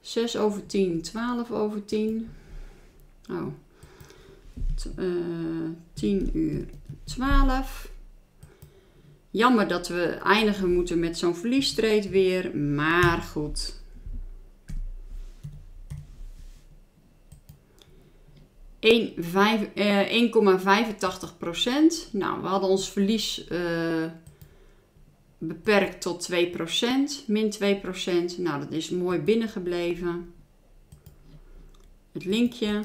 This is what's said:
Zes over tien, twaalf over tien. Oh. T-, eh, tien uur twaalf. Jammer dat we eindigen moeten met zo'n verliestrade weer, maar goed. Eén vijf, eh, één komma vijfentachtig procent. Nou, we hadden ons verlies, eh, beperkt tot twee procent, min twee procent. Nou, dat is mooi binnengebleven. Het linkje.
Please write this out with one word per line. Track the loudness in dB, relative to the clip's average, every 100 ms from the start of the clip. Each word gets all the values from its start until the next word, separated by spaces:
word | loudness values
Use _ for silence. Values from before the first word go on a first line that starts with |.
Zes | -6 -2 -2 0
over | 0 0 -4
tien, | 0 2 0
twaalf | -4 -6 -4 -4 -4
over | -2 -2 -4
tien. | -4 -2 -2 -2 -6 -14 -16 -16 -16 -18 -20 -20 -20 -20 -12
Oh. | -8 -8 -10 -18 _ -20 -20 -20 -20 -20 -20 -20 -6 -2
T-, | -2 -4 -4
eh, | -4 -2 -4 -4 -4 -4 -6 -8 -14
tien | -4 0 0 0
uur | 0 -2 -2 -8 -12 -16 -16
twaalf. | -12 -4 4 6 6 4 -2 -10 -14 -18 -20 -20 _ _ -20 -20 -20 -20 _ -20 -20 -20 _
Jammer | 4 6 6 4
dat | 0 -2
we | -2
eindigen | -2 -2 2 4 4 2 2
moeten | 2 2 0
met | 0 0
zo'n | -2
verliestrade | 0 0 2 2 0 2 2 2
weer, | 2 4 2 -2 -2
maar | 0 0 2 4 4 4
goed. | -2 -6 -6 -6 -8 -10 -18 -16 -12 -10 -10 -14 -20 -20 _ -8 -6 -10 -12 -12 -14 -14 -16 -16 -18 -20 -16 -16 -16 -16 -16 -16 -20 -20 -20 -20 -20 _ _ _ -20 -20 _ -20 _ -20 -20 -20 -20 -20 -20 -20 -20 -20 -20 0
Eén | 4 6 4 -4
vijf, | -2 2 4 2 -2
eh, | 0 2 4
één | 2 4 4
komma | 4 6 4
vijfentachtig | 4 2 2 -2 -4 -4 -12 -10
procent. | -8 -2 0 6 6 4 -6
Nou, | -4 -2 -2
we | -2
hadden | 0 2
ons | 2 0
verlies, | 0 2 2 -2 -6 -6
eh, | -4 -2 -2 0 -2 -2 -8 -20 -20 -20 -20 -20 -20 _ _ -20 _ _ _
beperkt | -10 -6 4 4 4 -2
tot | -6 -6
twee | -2 2 2
procent, | 0 -4 0 2 2 0 -2 -2
min | 0 0
twee | 0 0 0
procent. | -2 -6 0 0 0 -2
Nou, | -4 -4
dat | -4
is | -6 -4
mooi | -2 0 0
binnengebleven. | 2 2 2 -4 -4 -2 -2 -2 -4 -6 -8 -18 -20 _ _ -20 _ -20 -20 -20 -20 -20 -20 -20 -20 -20 -20 -20 _
Het | -12
linkje. | -2 2 2 0 -2 -2